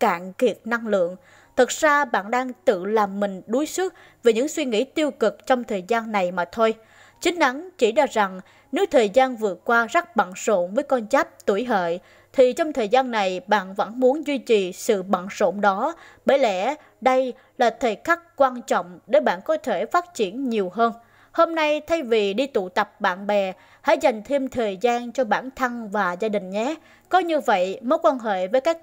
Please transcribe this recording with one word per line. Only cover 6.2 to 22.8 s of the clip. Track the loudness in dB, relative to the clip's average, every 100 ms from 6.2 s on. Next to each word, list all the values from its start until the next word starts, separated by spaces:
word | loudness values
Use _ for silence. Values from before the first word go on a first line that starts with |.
| -2
mà | -2 -6
thôi. | 0 0 0 _ _ -20 _
Chính | -4 2
Ấn | 0 0 -10 -2
chỉ | 0
ra | 2 0
rằng | 2 -2 -4 -18 _ _
nếu | -2 2
thời | 2 4
gian | 4 2 2
vừa | -4 -4
qua | 0 2 2
rất | 0 0 -2
bận | -2 -2
rộn | 0 0 0
với | -4
con | -2 -2 0
giáp | 0 0 -4 -2
tuổi | -2
Hợi, | 0 -2 0 -4 -8 -20 _
thì | 4 4
trong | 4 -2
thời | -2 2
gian | 2 2
này | 0 -2 -2 0
bạn | 0 0
vẫn | -4 -4 2
muốn | 2 2 -2
duy | -4
trì | 2 2 2
sự | -4 -2 -2
bận | 0 -4 -4
rộn | -2 -2 2
đó. | 0 2 -2 -6 -14 -6 0
Bởi | 2
lẽ | 2 0 -2 -4 -12 _
đây | 2 2 0 -6 _ 0
là | 0
thời | 2 -2 -2
khắc | -2 -2 -2 0
quan | 2 2
trọng | -2 -2 -2 -12 0
để | 2
bạn | 2 0 -2
có | -4
thể | -2 -2 0
phát | -2 -2
triển | -4 -4 -2 -4
nhiều | -2 -2
hơn. | 0 0 0 _ _ _
Hôm | 0 2 2
nay, | 0 0 0
thay | -2
vì | 2 2 2
đi | 0 -2
tụ | -2 -2
tập | -2